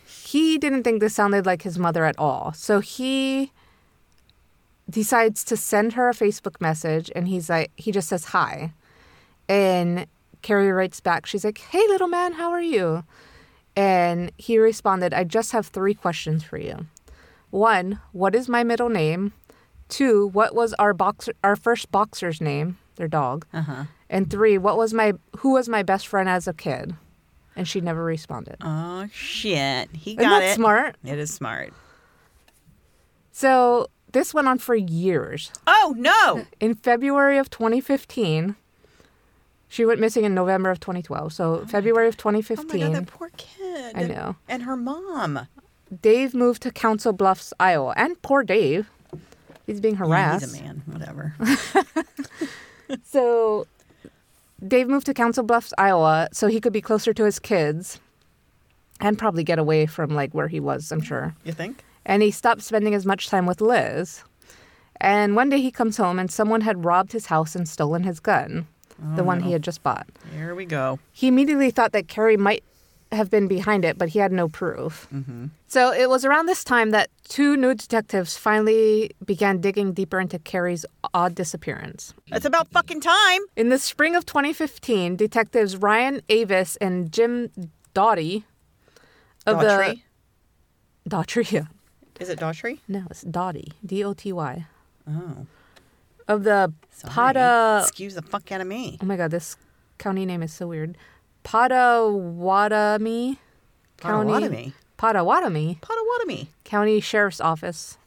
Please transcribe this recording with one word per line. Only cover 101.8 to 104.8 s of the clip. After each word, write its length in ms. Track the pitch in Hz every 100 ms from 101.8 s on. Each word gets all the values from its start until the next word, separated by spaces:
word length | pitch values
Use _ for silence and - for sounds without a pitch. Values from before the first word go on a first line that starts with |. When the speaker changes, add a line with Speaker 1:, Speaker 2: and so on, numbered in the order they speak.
| 247 233 220 202
Speaker 1:
Pottawatomie 1200 | 175 170 180 196 208 214 208 214 220 233 254 269 _ _ _ _ _ _
County. 340 | - 214 214
Speaker 2:
Pottawatomie? 420 | 226 - 113 127 -